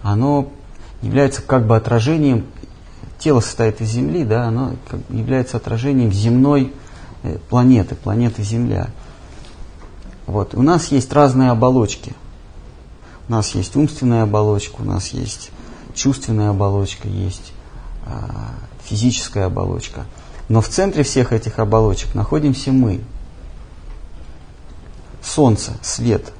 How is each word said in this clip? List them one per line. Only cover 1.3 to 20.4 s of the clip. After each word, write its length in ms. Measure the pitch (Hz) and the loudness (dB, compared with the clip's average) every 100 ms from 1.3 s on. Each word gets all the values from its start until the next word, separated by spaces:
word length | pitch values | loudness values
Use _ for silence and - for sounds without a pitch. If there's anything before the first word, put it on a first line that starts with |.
| - | 0
как 260 | - 131 110 | 0 2 6
бы 80 | 113 | 4
отражением, 680 | 110 117 117 165 143 117 - - - - - - - - | 4 2 2 4 4 2 -2 -14 -20 -20 -20 -18 -18 -4
тело 200 | 156 131 | 4 4
состоит 420 | - - 113 110 | 2 0 0 0
из 80 | 110 | -4
Земли, 340 | 117 139 175 | -2 0 0
да, 240 | 120 113 117 | 2 0 2
оно 260 | 117 131 123 - | -2 -2 -6 -10
как 100 | - | -10
бы 160 | - 107 | -6 -4
является 400 | 110 131 123 120 | 0 0 0 -4
отражением 540 | - 104 135 135 117 | -4 -2 2 4 4
земной, 640 | 95 113 123 135 143 131 - - - - - | 4 4 6 6 6 2 -4 -18 -16 -16 -10
э, 140 | 85 76 - | -8 -8 0
планеты, 460 | 123 123 123 90 - | 4 8 6 4 -4
планеты 480 | - 107 120 113 | -2 0 0 0
Земля. 460 | 101 113 120 98 - - - - - - - - - - - - - - - | -2 -2 0 -2 -4 -10 -18 -20 -18 -18 -18 -16 -16 -16 -20 -18 -18 -14 -4
Вот. 280 | 101 - - | -2 -2 2
У 60 | |
нас 260 | 139 175 - | 4 4 4
есть 240 | 139 - | 0 2
разные 380 | 147 143 127 127 | 4 6 6 4
оболочки. 600 | 117 127 127 104 - - - - - - - - - - - - - - | 4 4 4 2 -2 -12 -14 -16 -18 -20 -18 -20 -20 -20 -20 -20 -18 -4
У 40 | |
нас 240 | 113 104 101 | -2 0 -2
есть 200 | 98 139 | -2 2
умственная 480 | 151 - 127 117 | 2 2 2 4
оболочка, 580 | 107 104 107 104 - - | 4 4 4 2 -2 -8
у 40 | 101 | -4
нас 240 | 95 - | -4 -4
есть 420 | 87 95 - - - - - - - | -6 -8 -10 -16 -18 -18 -18 -14 -2
чувственная 540 | 135 131 - 110 104 | 0 0 0 2 2
оболочка, 560 | 98 101 101 95 - 98 | 2 2 2 -2 -4 -6
есть, 440 | 95 95 92 - - - - - - - | -4 -4 -6 -14 -16 -16 -16 -12 -10 -10
а, 480 | 58 50 50 55 60 - - | -8 -8 -10 -10 -12 -14 -16
физическая 640 | - 104 123 117 - 104 92 | -6 2 2 2 -4 -2 0
оболочка. 580 | 90 92 87 - - - - - - | 0 -2 -4 -8 -12 -12 -14 -18 -16